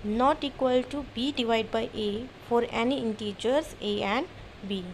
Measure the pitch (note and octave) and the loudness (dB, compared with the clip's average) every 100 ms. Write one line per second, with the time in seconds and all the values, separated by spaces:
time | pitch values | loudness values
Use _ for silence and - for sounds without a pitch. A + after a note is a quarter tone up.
0 | G#3 A3 C4 D#4 C#4+ - C4 B3+ B3+ C#4+ | 0 4 4 4 -2 0 4 4 2 -6
1 | C4 A3+ C4 C#4+ A3+ A3+ A3 A3+ A3 - | -6 -2 -2 0 2 2 2 -2 -2 -2
2 | G#3 G#3 B3+ - - A#3+ A#3 - A#3+ C4+ | -2 -2 -8 -14 2 2 2 0 2 2
3 | A#3 G#3+ G#3 G3 A3 C#4 D#4 - G#3 G#3 | -2 -2 -4 -2 2 2 0 -6 -2 0
4 | G3 A3+ F4+ - - - G3 G3 F3+ | 2 0 0 -10 -16 -12 -6 -6 -6